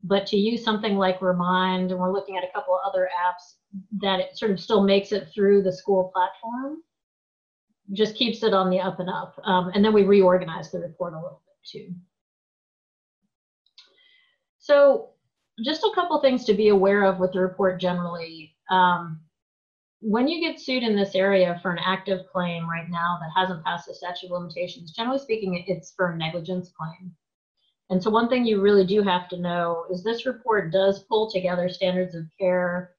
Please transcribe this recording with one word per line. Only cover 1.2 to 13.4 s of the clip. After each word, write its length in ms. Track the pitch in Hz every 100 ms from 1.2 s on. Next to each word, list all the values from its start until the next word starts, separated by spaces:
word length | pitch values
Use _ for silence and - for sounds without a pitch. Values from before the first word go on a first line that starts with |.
Remind, 680 | 185 180 180 185 185 185 185
and 80 | 185
we're 140 | 185
looking 240 | 196 196 190
at 80 | 180
a 80 |
couple 220 | 202 185 185
of 140 | 190
other 200 | 190 185 180 -
apps 280 | 233 - _ _ 196 - 202
that 220 | 196 190
it 160 | 185 -
sort 140 | 226
of 80 | 185
still 220 | - 220
makes 280 | 196 196 196
it 160 | 202 190 -
through 280 | 196 202
the 100 | 190
school 400 | 180 - 190 185
platform, 680 | 190 185 - 226 240 269 320 _ _ _ _ _ _ _ _ _ _ _
just 240 | 196 208 -
keeps 260 | 240 -
it 120 | 226
on 160 | 196 185
the 100 | 185
up 220 | 185 185
and 80 | 180
up. 280 | 190 185 -
Um, 280 | 214 185 180 202
and 80 |
then 80 | 214
we 120 | 214
reorganized 680 | 190 202 185 180 165 165 -
the 80 | 180
report 320 | 170 160 175
a 60 | 160
little 240 | 175 - _
bit 100 | _ -
too. 220 | - - 180 _ _ _ _ _ _ _ _ _ _ _ _ _ _